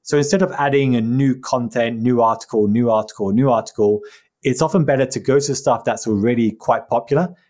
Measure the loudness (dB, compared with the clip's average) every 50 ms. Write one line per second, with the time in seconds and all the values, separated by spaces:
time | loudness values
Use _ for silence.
0 | _ -2 0 0 0 2 0 0 0 -2 -2 -2 -2 0 2 2 2 2 2 0
1 | 0 0 0 0 2 0 0 -2 -4 -4 -4 -4 -4 -4 -2 -2 -2 -2 -2 -2
2 | 0 0 2 2 2 2 0 -2 -6 -4 -2 0 2 2 2 2 2 2 2 0
3 | 0 -4 -6 -6 -4 -2 0 2 2 2 2 0 0 -2 -2 0 2 2 2 0
4 | -4 -8 -20 -20 _ _ _ _ -4 -2 0 0 0 0 2 2 2 2 2 0
5 | 0 -2 -4 -4 -2 0 2 2 2 0 -4 -4 -2 0 -2 0 0 -4 -4 -4
6 | -2 -2 -2 0 0 0 0 2 0 0 -2 -2 -2 -2 -2 -2 -2 -2 -4 -4
7 | -2 0 0 0 0 -2 -6 -12 _ _